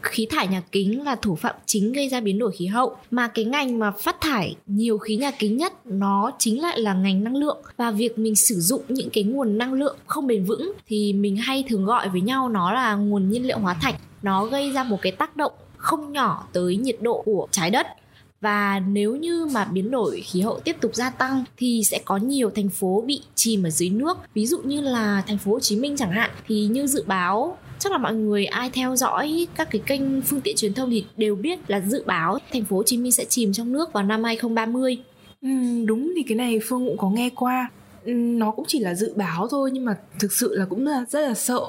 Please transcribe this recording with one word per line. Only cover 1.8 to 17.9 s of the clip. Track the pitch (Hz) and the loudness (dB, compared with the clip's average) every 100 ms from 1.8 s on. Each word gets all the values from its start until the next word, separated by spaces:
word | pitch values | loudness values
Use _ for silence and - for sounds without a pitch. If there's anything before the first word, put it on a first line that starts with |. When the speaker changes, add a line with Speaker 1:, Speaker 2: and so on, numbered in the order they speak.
| 202 | 2
Speaker 1:
gây | 254 277 | 0 0
ra | 254 | 0
biến | 214 190 | 0 0
đổi | 220 | 0
khí | - 175 | -2 -2
hậu, | 220 262 - - | 0 0 -2 -4
mà | 240 240 | 0 0
cái | 226 220 | 0 0
ngành | 285 269 233 | 0 0 0
mà | 214 | 0
phát | 190 - 359 | 0 -4 -2
thải | 320 254 165 - - | 0 0 0 -4 -4
nhiều | 202 233 214 | 0 2 0
khí | 202 214 | 0 0
nhà | 285 | 0
kính | - 214 233 | 0 0 2
nhất | 349 370 247 | 0 -4 -6
nó | 196 196 196 220 - | 0 2 2 2 2
chính | 233 226 | 2 2
lại | 339 - | 0 0
là | 214 | 0
ngành | 185 196 190 | 2 4 2
năng | 214 262 | 2 0
lượng. | 294 - - - | 0 -2 -8 -4
Và | 233 | 0
việc | 208 233 220 | 2 0 2
mình | 220 208 | 2 4
sử | - 196 | 2 2
dụng | 170 175 - | 2 0 0
những | 262 - | -4 0
cái | - | 0
nguồn | 202 269 247 208 | 0 2 0 2
năng | 247 | 0
lượng | 262 285 - - | 2 0 -2 -6
không | 294 277 | -4 0
bền | 220 | 2
vững | 185 - 339 415 - | 2 0 -2 -8 -4
thì | 214 208 | 0 2
mình | 196 202 196 | 2 2 0
hay | 247 269 269 | -2 -2 0
thường | 220 190 | 0 2
gọi | 240 202 | 2 2
với | 185 | 0
nhau | 190 262 254 | 0 0 0
nó | 214 175 | 2 2
là | 226 247 202 | 2 2 2
nguồn | 202 202 190 | 2 2 2
nhiên | 226 254 | 0 0
liệu | 226 | -2
hóa | 196 | -2
thạch. | 175 269 - - - | 0 -2 -4 -10 -8
Nó | 202 190 214 | -2 0 0
gây | 277 285 | -2 -2
ra | 277 | -2
một | 262 196 | -2 0
cái | 190 | -2
tác | 185 311 - | -2 -6 -2
động | 294 - - - | -4 -4 -20 -4
không | - 311 294 | 0 0 -2
nhỏ | 285 233 156 - | 0 0 0 -2
tới | 180 180 190 | -2 0 0
nhiệt | 262 233 | 0 -2
độ | 226 220 - | 0 0 2
của | 202 143 | 0 0
trái | - 170 | 0 2
đất. | 240 - | 2 0